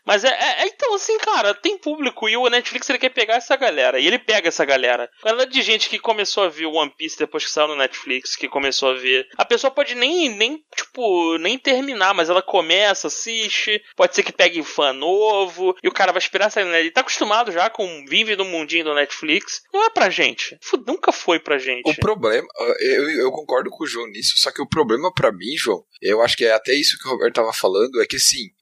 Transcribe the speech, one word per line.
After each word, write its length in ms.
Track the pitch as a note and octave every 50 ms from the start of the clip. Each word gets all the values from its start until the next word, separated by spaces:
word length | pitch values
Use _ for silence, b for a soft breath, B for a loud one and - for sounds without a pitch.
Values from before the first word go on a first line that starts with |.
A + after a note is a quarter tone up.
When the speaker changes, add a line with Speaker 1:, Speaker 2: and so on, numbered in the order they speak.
| b
Speaker 1:
Mas 180 | - G3 G3+ G3
é, 40 | C4
é, 340 | - - B3 D4+ A3 D3+ D#4+
é, 40 |
então, 280 | G4+ - - D5 B4+ G#4
assim, 240 | G4 - - A4 G#4+
cara, 340 | - G#4+ G#4 D4+ G#3+ G3+ G#3
tem 220 | - - E4+ G#4+
público 500 | F#4+ - D4+ D4+ D#4 C#4+ B3+ - - -
e 80 | G#3+ A3
o 140 | A#3+ B3+ B3
Netflix, 400 | A#3+ A#3+ A#3 - - B3+ - -
ele 100 | C4 A#3+
quer 120 | - B3+
pegar 240 | B3+ - A3+ G#3 A3
essa 200 | A#3+ B3 - C4+
galera, 460 | C4 C4+ A3+ E3 D3 B2+ B2+ B2+ C3
e 60 | C3+
ele 120 | E3+ A3 B3
pega 300 | - - A3 G#3 E3+ E3+
essa 160 | D3+ - D#3+
galera. 400 | C#3 C#3 C3 B2+ B2 B2 A#2+ A#2+ - _ _
A 40 | -
quantidade 300 | G#3+ A3+ A#3+ C4 B3+ B3+
de 80 | C4+
gente 300 | A3+ F#3+ A3+ G#3+ - -
que 80 | - G#3
começou 460 | - A#3 A3 G#3+ G3+ - - G#3+ G3
a 40 | F3
ver 160 | D3+ D3+ D#3+
One 260 | D#3+ D3+ D#3+ D3+ C#3+ -
Piece 220 | - D#3+ D#3+ - -
depois 260 | D3+ D3 - D#3 -
que 60 | -
saiu 180 | - E3 D3+ D3+
no 80 | D3+
Netflix, 580 | C#3+ C3+ B2+ - - - C3+ B2+ B2+ B2 - -
que 140 | - - C#3
começou 420 | - C#3 C3+ C#3 C3 - C#3 C3+
a 40 | C3
ver, 340 | B2+ B2+ C3 C3 C3 C3 - -
a 80 | - -
pessoa 260 | - A#3+ A#3 - C4+
pode 240 | C4 - C#4+ C#4+ B3
nem, 360 | B3 A#3+ C4+ E4+ F4+ E4 C4+
nem, 340 | G#3+ G3+ G#3+ A#3+ D4+ D#4 _ _ -
tipo, 640 | - - - - C4 B3 G#3+ F#3 F3 E3+ E3 E3
nem 220 | D#3+ D#3+ F#3 A#3 C4
terminar, 560 | - C#4+ C4 B3+ C4+ C#4 C4 G#3+ F#3 F#3+ G3
mas 160 | F#3 E3 D#3+
ela 100 | F3+ F#3
começa, 680 | F#3 - - F#3+ E3 D#3+ E3+ F#3+ G#3 G#3 G3 - - D#3
assiste, 720 | - - - A3+ A3+ A3+ A3 G#3 - - - A3 G#3 G#3 B B B
pode 200 | - F#3 F3 -
ser 80 | - -
que 100 | - -
pegue 300 | - F#3+ F3 E3+ E3 D3
fã 320 | - - - D3+ C#3 C3
novo, 840 | C3+ C#3 E3 F#3+ G3+ G#3+ G#3+ G#3+ G3 G3 F3+ E3 F3 F#3 F#3 F#3 - -
e 40 | -
o 40 | -
cara 200 | - G3 F#3 F3
vai 60 | F#3
esperar 300 | - - - F#3+ G3 G#3+
sair, 140 | - A3 G3
né? 160 | F3 E3+ E3
Ele 100 | D#3+ E3
tá 120 | - B3+ C4
acostumado 500 | C4 - - D#4 A3 G#3 A3 A#3+ A3 F3
já 160 | E3+ F3+ A3+
com 340 | A3+ - G#3 F#3 E3 D3+ C#3 C#3
vive 260 | D#3+ G3 A3 A3 G#3+
no 100 | F#3+ F#3+
mundinho 380 | F#3+ F3 E3 D#3 C#3+ D#3+ E3+ E3
do 100 | D#3 D3
Netflix, 680 | D3 C#3+ C#3 - - - D#3 D3+ G3 - - - - - _ -
não 120 | F#4+ A4
é 60 | A4+
pra 180 | A4 F#4 B3 F#3+
gente. 480 | E3+ F3+ D#3+ B2 - - - - - - -
Fu-, 200 | - - C4 A3
nunca 260 | A3+ D4 - - - -
foi 260 | - - - E3+ D#3
pra 200 | - - D3+ C#3
gente. 240 | C3 C3+ B2+ B2 B2
Speaker 2:
O 80 | D#3 D3
problema, 520 | - - G3 G#3+ G3 C3 A2 G#2+ B2+ - - - - A2 A#2+ - -
eu, 300 | G#2+ B2+ C3+ A2+ C#3+ D3+
eu 200 | D#3+ C3 B2 C3
concordo 380 | - - D3+ - B2+ B2+ - -
com 160 | - - D#3+
o 20 |
João 200 | C#3+ A#2+ A#2+ A#2+ A2+
nisso, 300 | G2+ G#2+ - - - -
só 120 | - C#3
que 120 | - - C#3+
o 60 | -
problema 440 | - D#3+ D3+ A#2 A2 - - - -
pra 180 | - - A#2
mim, 240 | G#2+ F2 F2+ A2 D3 D#3+
João, 260 | - A#2+ G2+ E2+ - _ - -
eu 220 | - F#2+ G#2 A2 A#2
acho 160 | A#2+ - -
que 80 | B2
é 60 | A2+ A2
até 200 | A2 - B2+ B2+
isso 220 | C#3+ D3 - - -
que 80 | -
o 40 | C3+
Roberto 240 | C3 A2 - A#2 A#2
tava 180 | - A2+ A2+ A2
falando, 480 | - - G2 F#2+ G2 A2 C3 C3 A#2+
é 60 | G#2+
que, 100 | - -
assim, 320 | C3 - - - C3+ A2+ F#2 - _